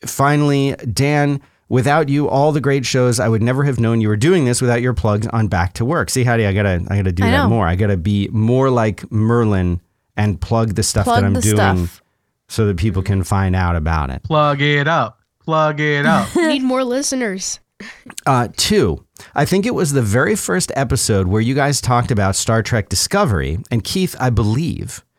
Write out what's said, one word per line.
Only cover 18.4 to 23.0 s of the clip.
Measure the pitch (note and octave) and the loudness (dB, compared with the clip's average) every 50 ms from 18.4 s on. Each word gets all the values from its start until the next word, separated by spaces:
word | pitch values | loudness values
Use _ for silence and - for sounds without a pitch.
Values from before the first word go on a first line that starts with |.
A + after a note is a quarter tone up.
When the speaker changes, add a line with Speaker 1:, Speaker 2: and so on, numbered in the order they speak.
| A#2 G2+ - | 0 -2 -4
Speaker 1:
two, | - - - G#3+ G3+ C3 F#2 D2 - - _ _ - - - - | -4 -2 0 2 2 2 2 0 -2 -8 _ _ -20 -20 -8 -4
I | - D3 | -2 0
think | - F3+ G3 G3 | 2 2 2 0
it | B3 A#3+ | 0 0
was | - F3+ C#3+ C#3+ | 0 0 0 0
the | C3+ A#2 | 0 0
very | G2+ G2+ B2 D3 G3+ G#3+ | 2 2 2 2 2 0
first | G3+ - - F3+ F#3 - - - | -2 -2 -2 -2 -2 -2 -2 -4
episode | C3+ C#3 A#2 - A2 - - G#2+ F#2+ F#2+ F2+ | -4 -2 -2 -2 -2 0 0 0 2 2 2
where | G2 A2 A2+ | 0 0 0
you | A#2+ C3+ | 0 0
guys | C#3+ C#3 C#3+ C#3 - | 0 0 0 0 -2
talked | - B2+ B2+ A#2+ A#2 - | 0 0 0 2 2 0
about | C3+ G2+ G2 F#2+ F#2+ | 0 0 0 0 0
Star | - - - A2+ A2+ G#2+ | -2 -2 0 0 0 0
Trek | - B2+ A2+ G2 - | 0 -2 -2 -2 -2
Discovery, | - - | -4 -4